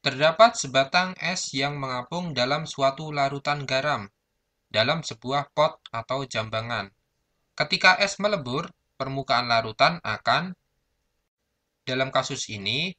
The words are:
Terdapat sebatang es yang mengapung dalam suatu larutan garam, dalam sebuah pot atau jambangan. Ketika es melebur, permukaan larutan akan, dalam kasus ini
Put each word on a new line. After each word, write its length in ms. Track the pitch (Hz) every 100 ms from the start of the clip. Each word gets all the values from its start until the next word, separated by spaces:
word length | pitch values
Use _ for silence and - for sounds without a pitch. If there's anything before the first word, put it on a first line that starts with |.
Terdapat 480 | 143 131 156 - 233
sebatang 640 | - 139 131 135 180 185 180
es 320 | 165 180 - 131
yang 240 | 143 143
mengapung 560 | 135 123 123 175 175 127
dalam 320 | 123 147 160
suatu 400 | - 135 135 156
larutan 560 | 147 139 139 147 147
garam, 480 | 135 131 147 131 101 _ _ _ _ _ _
dalam 320 | 107 120 165
sebuah 480 | - 117 123 143 135 -
pot 240 | 156 - - 113
atau 320 | - 135 135
jambangan. 640 | 113 110 110 113 113 98 _ _ _ _ _ _ -
Ketika 400 | - 190 190 -
es 240 | 202 -
melebur, 480 | 208 202 123 131 - _ _ _
permukaan 480 | 135 135 - 123 123
larutan 480 | 113 113 110 143 170
akan, 480 | 107 107 - 135 185 180 _ _ _ _ _ _ _ _ _ _ _ _ -
dalam 240 | 127 131
kasus 400 | 135 131 131 -
ini 400 | 107 98 127 180